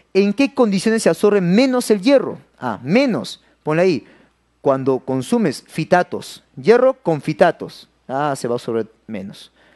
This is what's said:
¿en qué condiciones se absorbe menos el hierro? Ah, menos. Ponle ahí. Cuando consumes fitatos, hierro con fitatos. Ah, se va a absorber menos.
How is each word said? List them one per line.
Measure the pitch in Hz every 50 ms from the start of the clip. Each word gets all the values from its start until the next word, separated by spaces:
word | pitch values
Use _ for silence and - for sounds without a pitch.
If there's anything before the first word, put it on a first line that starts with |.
| _ _ -
¿en | 190 202 202 202
qué | - 277 285 -
condiciones | 269 240 208 190 185 - 226 220 220 -
se | 185
absorbe | 165 - - 208 208 202
menos | 180 170 185 226 269 269 254 247 240 -
el | 214 196
hierro? | 185 269 285 262 175 123 - - - _ _ _
Ah, | 127 123 104 104
menos. | 117 135 190 254 285 262 185 120 - - - - _ _ _ _
Ponle | _ 151 156 165 185
ahí. | 190 151 104 - - _ _ _ _ _ _ _ _ _ _
Cuando | - 143 135 135 131 135 131 123
consumes | - - 131 131 127 - 233 240 208 151 117 - -
fitatos, | _ - 170 151 - 180 180 175 - 117 98 - - - - _ _ _
hierro | 139 131 185 226 240 254 262 254
con | - _ 175 160 139
fitatos. | - 156 151 - 165 165 - - 95 80 - - - _ _ _ _
Ah, | - 127 139 147 147 135
se | - -
va | 117 120
a |
absorber | 120 - 127 113 113 107 - _ _ _
menos. | - 110 95 95 101 - - - _ _ _ _ _ _